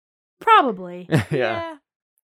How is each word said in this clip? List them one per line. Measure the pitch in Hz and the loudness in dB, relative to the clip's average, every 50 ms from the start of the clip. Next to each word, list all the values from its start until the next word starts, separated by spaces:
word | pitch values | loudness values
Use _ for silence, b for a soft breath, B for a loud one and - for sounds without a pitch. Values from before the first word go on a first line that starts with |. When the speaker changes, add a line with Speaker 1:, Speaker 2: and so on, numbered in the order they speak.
| _ _ _ _ _ _ _ _ | _ _ _ _ _ _ _ _
Speaker 1:
Probably. | - 466 440 415 311 254 202 185 185 175 175 180 180 - | 2 4 4 4 4 2 -2 -6 -10 -14 -14 -14 -4 0
Speaker 2:
<laughs> | |
Yeah. | 160 - 101 - | 0 0 0 -2
Speaker 3:
Yeah. | 160 135 123 110 - 339 330 330 320 - _ _ _ _ _ _ _ _ _ | -2 -2 -2 -2 -2 -4 -8 -10 -14 -18 _ _ _ _ _ _ _ _ _